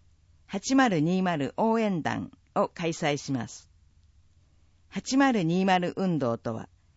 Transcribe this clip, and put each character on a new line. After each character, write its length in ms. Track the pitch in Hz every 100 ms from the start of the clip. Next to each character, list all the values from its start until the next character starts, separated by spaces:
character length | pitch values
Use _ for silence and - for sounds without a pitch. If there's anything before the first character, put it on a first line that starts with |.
| _ _ _ _ -
八 300 | 196 - 269
〇 260 | 254 170
二 220 | 156 185
〇 300 | 185 160 135 -
応 220 | 220 226
援 240 | 214 175
団 280 | 117 113 - - _ -
を 140 | 196
開 240 | - 165
催 240 | 160 156 143
し 140 | -
ま 160 | 131 107
す。 200 | - - _ _ _ _ _ _ _ _ _ _ _ _
八 300 | 190 - 262
〇 260 | 269 226
二 220 | 160 180 190
〇 280 | 185 175 -
運 220 | 190 156
動 180 | 123 117
と 160 | 120
は、 160 | 113 - _ _